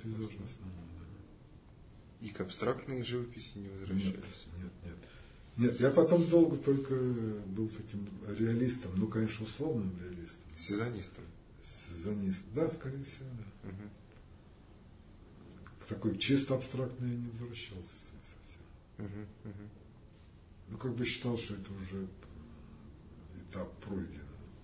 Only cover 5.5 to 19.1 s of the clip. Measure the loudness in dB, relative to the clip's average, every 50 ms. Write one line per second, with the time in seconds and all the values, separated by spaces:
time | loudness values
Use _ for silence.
5.5 | 4 6 6 6 8 8 6 8 10 10 10 12 10 10 10 10 12 12 12 10
6.5 | 8 6 6 6 6 6 6 4 4 4 4 4 4 4 2 0 0 -2 -4 -4
7.5 | 0 0 0 0 0 -4 -8 -6 -6 -4 -4 -6 -6 -8 -6 -4 2 4 4 6
8.5 | 6 6 4 4 2 0 -4 0 2 4 4 4 4 4 4 4 2 -2 -4 -6
9.5 | -4 0 0 2 2 2 2 0 -2 -4 -6 -6 -6 -8 -8 -10 -12 -14 -14 -14
10.5 | -10 -8 -2 0 0 2 2 0 -2 -4 -6 -8 -10 -12 -12 -12 -14 -16 -18 -18
11.5 | -18 -16 -16 -16 -16 -14 -12 -10 -8 -4 -2 -2 0 2 2 2 0 0 -4 -2
12.5 | 2 4 4 4 2 0 -4 -4 -4 -4 -6 -8 -10 -10 -10 -8 -8 -8 -8 -10
13.5 | -12 -10 -10 -8 -8 -8 -8 -10 -12 -14 -16 -18 -18 -18 -18 -18 -18 -20 -20 -20
14.5 | -20 -20 -20 -20 -20 -20 -20 -20 -20 -18 -18 -18 -18 -18 -18 -18 -18 -18 -16 -16
15.5 | -16 -16 -16 -16 -16 -14 -8 -6 -4 0 2 2 2 2 4 6 6 6 6 4
16.5 | 2 0 0 -2 -2 -2 -2 -2 -2 -2 -2 0 0 0 -2 -4 -4 -6 -6 -6
17.5 | -6 -8 -8 -8 -10 -10 -12 -12 -14 -16 -16 -16 -16 -16 -16 -18 -18 -18 -18 -18
18.5 | -18 -18 -18 -18 -18 -20 -20 -16 -10 -8 -8 -6